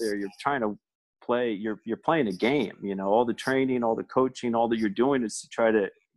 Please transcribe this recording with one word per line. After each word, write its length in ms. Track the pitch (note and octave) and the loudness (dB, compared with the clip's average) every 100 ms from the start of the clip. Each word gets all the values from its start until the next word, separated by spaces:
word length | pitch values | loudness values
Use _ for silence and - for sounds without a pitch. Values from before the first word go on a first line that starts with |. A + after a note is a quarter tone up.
there, 160 | A2+ G#2 | -6 -4
you're 140 | G2 - | -6 -6
trying 200 | C#3 C#3+ | -4 -2
to 160 | G#2+ G#2 _ _ _ _ | -2 -4 _ _ _ _
play, 300 | - A#2+ B2 | -2 0 0
you're, 280 | G2+ A2 G2+ A2+ | -2 -4 -6 -6
you're 100 | G#2+ | -4
playing 320 | - D#3+ A2+ | 0 0 0
a 40 | |
game, 440 | F2+ A2+ C#3+ F#2+ - | 0 0 0 -2 -6
you 120 | G2+ | -6
know, 140 | G2 F#2+ | -4 2
all 160 | A2 | 2
the 100 | A#2+ | 2
training, 480 | A2+ - C3+ C3 B2+ | -2 -2 0 0 0
all 120 | A#2 | 0
the 100 | A2+ | -2
coaching, 500 | - B2+ C3 - A#2+ | -2 0 0 -2 -2
all 140 | A#2 A#2 | 0 2
that 100 | A2+ | 0
you're 100 | A2 | 0
doing 320 | G2 C3 C#3 | 2 2 2
is 160 | A2 - | -2 -6
to 80 | - | -8
try 220 | - A2+ | 0 4
to 180 | A2 F#2+ - _ | 4 2 -4 _